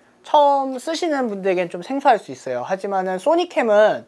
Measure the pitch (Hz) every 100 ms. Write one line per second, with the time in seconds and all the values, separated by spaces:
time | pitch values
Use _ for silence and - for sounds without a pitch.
0 | _ _ - 302 285 277 269 262 311 320
1 | 349 285 247 202 190 180 175 180 175 269
2 | 285 214 - 131 - 123 120 190 202 190
3 | 185 185 285 339 349 - 240 208 214 135